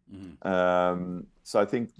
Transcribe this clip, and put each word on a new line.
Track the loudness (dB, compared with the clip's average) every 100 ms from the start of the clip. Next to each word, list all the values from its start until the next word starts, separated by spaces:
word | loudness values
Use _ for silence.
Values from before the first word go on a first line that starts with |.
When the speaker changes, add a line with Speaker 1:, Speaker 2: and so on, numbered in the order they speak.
| _
Speaker 1:
Mm-hmm. | -18 -16 -10 -2
Speaker 2:
Um, | 2 4 4 2 0 -4 -8 -12 _
so | -2 0
I | 2
think, | 0 -4 -6